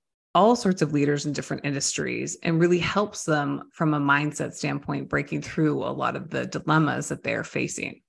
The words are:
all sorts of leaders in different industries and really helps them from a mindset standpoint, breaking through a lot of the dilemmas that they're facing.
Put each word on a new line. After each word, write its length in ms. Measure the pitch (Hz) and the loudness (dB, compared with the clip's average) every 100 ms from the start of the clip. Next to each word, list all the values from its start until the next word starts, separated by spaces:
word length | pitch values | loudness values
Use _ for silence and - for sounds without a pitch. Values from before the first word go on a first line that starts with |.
| _ _ _ | _ _ _
all 200 | 170 208 | 4 6
sorts 280 | 240 196 185 | 6 2 2
of 100 | 151 | 2
leaders 340 | 147 143 147 147 | 2 2 2 -2
in 60 | |
different 320 | 139 - 151 | -4 -6 -6
industries 720 | 143 139 - - 135 120 143 - | -4 -2 -4 -4 -4 -4 -6 -4
and 180 | - 165 | 0 4
really 180 | 175 175 | 4 4
helps 460 | 160 202 208 - | 2 0 -2 -4
them 460 | - 151 143 139 - | 0 0 0 -4 -8
from 220 | - 160 | -2 2
a 60 | 147 | 2
mindset 520 | 143 143 151 143 139 | 4 2 2 -2 -6
standpoint, 560 | - 147 143 - 143 135 | -4 -4 -4 -4 -6 -2
breaking 340 | 143 143 151 | -2 -2 -6
through 400 | - - 151 139 | -4 0 2 2
a 80 | 127 | -2
lot 240 | 135 123 | -2 -2
of 160 | 127 - | -4 -6
the 160 | 139 123 | -6 -4
dilemmas 640 | 143 - 156 147 123 147 | -6 2 2 4 0 -4
that 160 | - | -6
they're 200 | - 110 | -4 -4
facing. 580 | - - 131 - - - | -4 -4 -4 -6 -10 -12